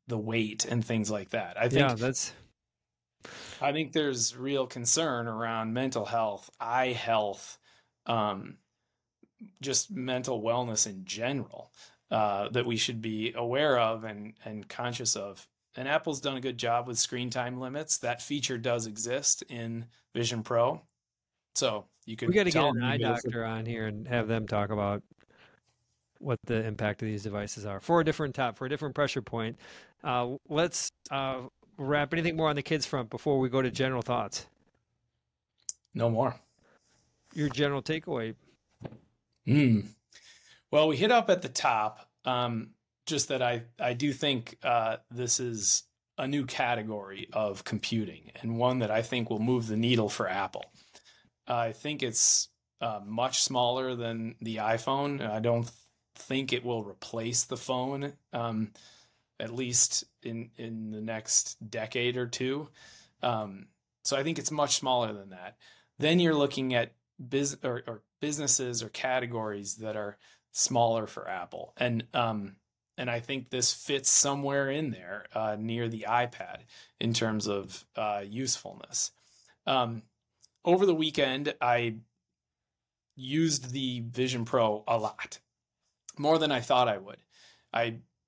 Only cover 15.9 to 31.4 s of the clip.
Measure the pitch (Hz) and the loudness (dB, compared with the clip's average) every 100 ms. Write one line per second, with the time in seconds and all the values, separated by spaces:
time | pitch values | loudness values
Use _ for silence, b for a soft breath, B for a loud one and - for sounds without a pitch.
15.9 | 156 160 139 139 135 131 123 120 120 120 | 0 0 -2 -4 -4 -4 -2 0 0 0
16.9 | 117 - 123 123 127 123 127 131 143 156 | 0 0 -2 -4 -4 -4 -6 -8 -8 -2
17.9 | - 120 120 - 143 127 127 120 120 113 | 0 0 -2 -4 -4 -2 -2 0 -2 -2
18.9 | 104 117 127 143 - - 120 113 117 117 | -6 -4 -2 0 0 -2 -8 -6 -6 -10
19.9 | b b 120 117 117 110 117 123 160 - | b b -2 0 -2 0 4 4 2 -8
20.9 | _ _ _ _ _ _ - 131 107 - | _ _ _ _ _ _ 0 0 0 -8
21.9 | _ - 110 117 190 185 - 143 120 123 | _ -12 -2 2 4 4 4 4 2 0
22.9 | 139 131 120 - 117 113 110 113 117 110 | 2 2 0 -2 -4 -4 -4 -4 -4 -4
23.9 | 107 113 120 110 113 107 107 101 107 101 | -6 -2 -2 0 0 0 0 0 0 0
24.9 | 104 - _ _ b b b b _ _ | -2 -6 _ _ b b b b _ _
25.9 | _ _ _ 147 120 - 113 113 107 107 | _ _ _ -4 -4 -2 -2 -2 -2 -2
26.9 | 104 110 104 107 101 104 - 104 98 - | -2 -4 -4 -4 -6 -6 -8 -8 -8 2
27.9 | 170 160 151 151 - 120 - 131 143 151 | 4 4 0 -4 -2 -4 -4 -6 -4 -4
28.9 | 127 143 - 107 117 113 120 B B B | 0 0 0 -4 -4 -4 -8 B B B
29.9 | B - 123 123 139 - 151 170 - - | B -2 0 -2 -6 -4 0 0 0 -6
30.9 | - - 139 135 131 | -8 -8 -4 -4 -4